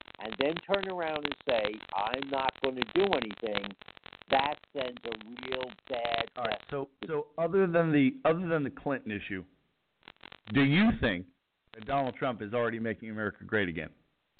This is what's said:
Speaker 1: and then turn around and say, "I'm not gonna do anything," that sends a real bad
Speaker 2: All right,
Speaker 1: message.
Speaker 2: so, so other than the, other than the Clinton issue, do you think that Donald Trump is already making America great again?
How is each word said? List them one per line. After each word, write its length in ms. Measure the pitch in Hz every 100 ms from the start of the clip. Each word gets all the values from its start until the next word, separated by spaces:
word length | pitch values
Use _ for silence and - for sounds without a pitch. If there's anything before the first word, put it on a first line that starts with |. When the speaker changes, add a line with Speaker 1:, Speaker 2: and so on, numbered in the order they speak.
| - -
Speaker 1:
and 140 | 107 113
then 160 | 139 170
turn 320 | - 196 196
around 340 | 180 160 151 147
and 100 | - -
say, 280 | 117 104 110 92
"I'm 360 | 95 107 131 139
not 220 | 135 131 -
gonna 200 | 139 131 120 175
do 80 |
anything," 680 | 196 147 110 104 113 101 98 - - - - - -
that 260 | 135 139 147 -
sends 260 | 143 127 120 120
a 420 | 113 107 120 127
real 220 | 127 127 123 -
bad 380 | 123 117 - - -
Speaker 2:
All 80 | 117
right, 80 |
Speaker 1:
message. 160 | - -
Speaker 2:
so, 180 | 143 139 _ -
so 220 | 151 151 -
other 300 | 170 196 185
than 240 | 170 165
the, 240 | 147 131 - 156
other 220 | 165 180
than 160 | 165
the 80 | 135
Clinton 400 | 143 143 135 -
issue, 320 | 104 - 95 87 _ _ _ _ _ - - - - -
do 100 | 110
you 280 | 139 156 220 226
think 260 | 123 90 90 _ _ _ _
that 120 | 113 110
Donald 300 | 139 131 113
Trump 260 | 139 113
is 120 | 104
already 260 | 120 117 113
making 300 | 113 107 110
America 320 | 107 104 - 95
great 240 | 107 92
again? 200 | 82 78 - _ _ _ -